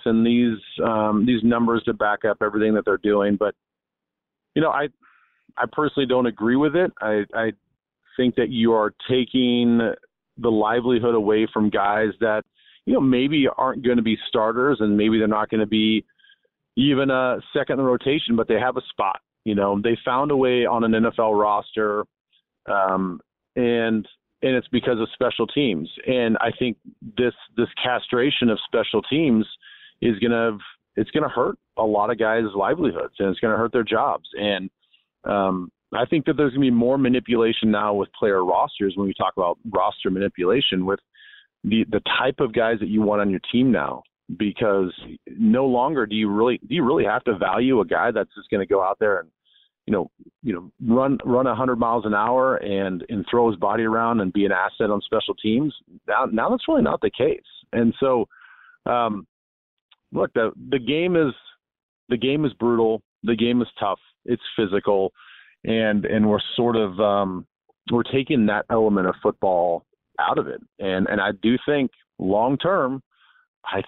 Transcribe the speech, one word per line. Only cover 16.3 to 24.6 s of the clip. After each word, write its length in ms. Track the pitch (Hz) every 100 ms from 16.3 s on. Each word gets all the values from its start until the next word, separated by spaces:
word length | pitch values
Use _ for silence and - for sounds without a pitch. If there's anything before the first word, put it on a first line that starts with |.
| _ _ _ _ -
even 340 | 139 135 135
a 280 | 131 127 107 -
second 240 | 147 135 135
in 60 |
the 60 | 135
rotation, 460 | 123 135 151 - 117
but 120 | 113
they 120 | 110
have 160 | 127 127
a 60 | -
spot. 300 | - 101 - - _
You 100 | 110
know, 260 | 101 101 101
they 140 | 113 117
found 260 | - 127 147
a 60 | 139
way 300 | 127 123 113
on 180 | 113
an 100 | 113
N 120 | 110 113
F 80 | -
L 140 | 110
roster, 720 | 104 104 104 - - 107 104 - _ _ _ _ _ -
um, 500 | 101 95 95 95 87 - _ _ -
and, 500 | 120 120 113 110 - _ _ _
and 120 | 131
it's 140 | 127